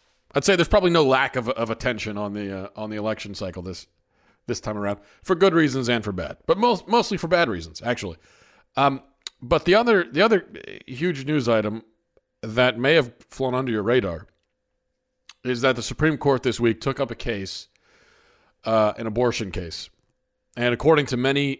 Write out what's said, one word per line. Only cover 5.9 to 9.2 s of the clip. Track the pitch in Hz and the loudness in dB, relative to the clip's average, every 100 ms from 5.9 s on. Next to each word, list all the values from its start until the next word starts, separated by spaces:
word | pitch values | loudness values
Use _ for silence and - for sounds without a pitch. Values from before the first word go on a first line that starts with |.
| 117 | -2
for | 104 | -2
bad, | 92 85 - - | -6 -8 -8 -2
but | 180 | 0
most, | 240 190 - | 2 0 0
mostly | 233 226 190 | 0 0 -4
for | 165 | 0
bad | 175 156 | 2 2
reasons, | 90 80 80 | -2 -8 -10
actually. | - 123 95 76 _ _ _ _ _ - | -6 -4 -6 -12 _ _ _ _ _ 0
Um, | 143 135 - _ | 0 0 -10 _